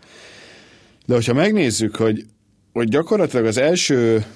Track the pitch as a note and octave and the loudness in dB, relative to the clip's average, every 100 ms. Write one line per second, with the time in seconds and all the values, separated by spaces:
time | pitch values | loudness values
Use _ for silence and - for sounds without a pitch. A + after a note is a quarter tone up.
0 | - - - - - - - - _ _ | -14 -20 -20 -20 -20 -20 -20 -20 _ _
1 | - A#2+ A2+ B2+ D#3+ G#3+ A#2+ G#2+ A2 - | -2 0 0 0 2 2 0 0 -4 -2
2 | A2+ G#2+ - _ _ _ _ A#2 A#2 C#3 | -2 -2 -6 _ _ _ _ -4 -2 0
3 | E3 G#3+ E3 B2+ A2+ G#2+ C#3+ F3 - C3 | 0 0 0 0 0 2 0 0 0 2
4 | A#2 A2 G#2+ | 2 2 -2